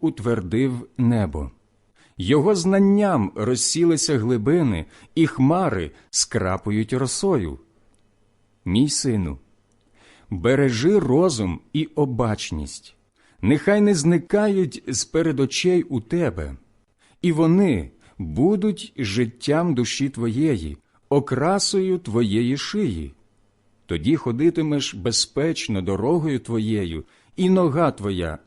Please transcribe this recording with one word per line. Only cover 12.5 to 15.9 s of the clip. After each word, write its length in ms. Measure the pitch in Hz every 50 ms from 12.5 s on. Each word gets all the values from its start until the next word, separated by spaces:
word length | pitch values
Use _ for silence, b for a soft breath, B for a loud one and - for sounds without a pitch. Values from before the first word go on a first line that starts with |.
| - 78 73 67 - - - - _ _ _ _ _ b b b b b -
нехай 380 | 95 143 147 - - 202 208
не 140 | 208 208 202
зникають 880 | 165 143 165 175 165 170 - - 208 208 214 196 190 185 139 - - - -
з 160 | 135 - -
перед 360 | - - 156 165 165 147 127
очей 420 | 135 131 - - - 180 180 175 -
у 180 | -